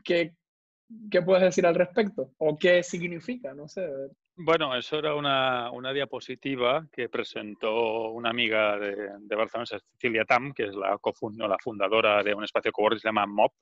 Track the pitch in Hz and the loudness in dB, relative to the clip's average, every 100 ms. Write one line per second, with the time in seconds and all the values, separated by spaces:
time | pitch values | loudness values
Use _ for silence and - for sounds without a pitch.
0 | - 175 165 _ _ _ _ _ _ - | 0 0 0 _ _ _ _ _ _ -18
1 | - 180 175 185 185 196 175 170 180 - | 0 0 4 6 4 6 4 4 2 2
2 | 202 - 131 - 156 151 180 175 175 175 | 0 -2 -8 -2 -2 2 4 4 2 -4
3 | 175 170 - 247 139 143 151 202 175 135 | -6 -8 -10 -10 -10 -14 -14 -8 -8 -6
4 | 139 _ _ - 160 165 147 123 - 151 | -10 _ _ -8 0 2 2 -2 -4 -4
5 | 151 147 143 135 131 123 120 123 131 139 | -2 -2 0 2 2 0 -4 -6 -6 -4
6 | 135 123 - 127 139 135 123 151 156 - | -4 -6 -10 -8 -6 0 0 0 -4 -8
7 | 117 117 107 113 107 104 110 113 113 113 | -6 -4 -6 -8 -10 -6 -2 0 0 -2
8 | 110 117 117 117 113 110 107 104 104 101 | -4 -4 -4 -2 0 2 2 0 -4 -6
9 | 101 101 104 107 110 117 117 104 _ _ | -8 -10 -6 -2 -2 -4 -8 -10 _ _
10 | 127 110 110 120 139 135 107 98 95 104 | -2 0 2 2 0 -6 -6 -4 -2 -2
11 | 110 - 117 110 110 92 127 104 98 110 | -2 -4 -8 -4 -2 -2 -4 -4 0 2
12 | 110 104 101 104 104 110 110 - 107 110 | 4 4 2 -2 -2 -2 -2 2 2 2
13 | 110 110 101 104 117 _ | 0 2 0 2 2 _